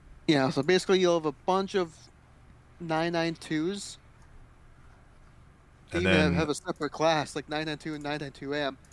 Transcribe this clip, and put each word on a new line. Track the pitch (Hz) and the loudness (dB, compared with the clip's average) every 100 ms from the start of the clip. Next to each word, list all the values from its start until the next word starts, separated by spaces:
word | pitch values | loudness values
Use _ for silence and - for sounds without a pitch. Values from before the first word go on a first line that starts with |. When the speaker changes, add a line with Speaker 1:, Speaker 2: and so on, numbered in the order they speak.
| - - - | -20 -10 0
Speaker 1:
yeah, | 147 135 | 2 2
so | 151 | 0
basically | 143 185 - 190 | 2 2 4 4
you'll | 180 170 | 4 2
have | 156 | 0
a | 143 - | -6 0
bunch | 185 196 202 | 0 0 -2
of | 170 - - - - - - - - - | -2 -6 -20 -20 -20 -20 -20 -20 -20 -14
nine | 175 160 170 | -4 -2 0
nine | 170 165 160 | 0 -2 -4
twos. | - 156 160 202 - - - - - - - - - - - - - - - - - - - - - | -6 -4 -2 -4 -10 -16 -20 -20 -20 -20 -20 -20 -20 -20 -20 -20 -20 -20 -20 -20 -20 -20 -20 -20 -6
They | 170 | -2
Speaker 2:
And | 92 | 4
Speaker 1:
even | 185 | 4
Speaker 2:
then | 127 | 4
Speaker 1:
have | 160 156 | 2 0
a | 143 | -2
separate | 185 - 147 | -6 -6 -6
class, | - 160 156 135 156 | 0 2 2 -2 -8
like | 139 | -8
nine | 151 156 | -6 -6
nine | 147 | -6
two | 160 | -8
and | 151 | -8
nine | 147 151 | -6 -6
nine | 143 | -8
two | - 139 147 | -10 -6 -4
M. | 139 131 - | -4 -6 -6